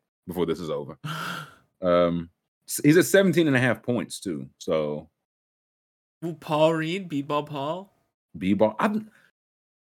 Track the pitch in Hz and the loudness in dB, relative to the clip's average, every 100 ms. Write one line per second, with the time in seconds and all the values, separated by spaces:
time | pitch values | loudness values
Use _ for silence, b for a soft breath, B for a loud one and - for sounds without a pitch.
0 | _ _ - 87 82 80 78 73 71 78 | _ _ -10 -4 -2 -2 -6 -8 -8 -12
1 | 156 B B 82 73 B B - 90 87 | -10 B B -10 -14 B B -4 2 4
2 | 87 85 82 _ _ _ - - 147 170 | 4 0 -8 _ _ _ -10 2 4 6
3 | - 196 196 165 156 127 127 104 - 117 | 6 4 4 4 4 4 2 0 -2 -4
4 | - - 98 71 65 _ - 80 76 76 | -4 -10 -8 -8 -10 _ -2 -2 -2 -6
5 | 80 _ _ _ _ _ _ _ _ _ | -12 _ _ _ _ _ _ _ _ _
6 | _ _ 170 156 - 151 160 160 160 196 | _ _ -10 -10 -4 4 4 4 -4 -6
7 | 175 143 143 147 147 143 143 180 202 _ | -4 -6 -2 -4 -4 -8 -6 -8 -10 _
8 | _ _ _ - 92 98 107 - 208 214 | _ _ _ -4 0 4 2 2 -2 -2
9 | - b b _ _ _ _ _ | -8 b b _ _ _ _ _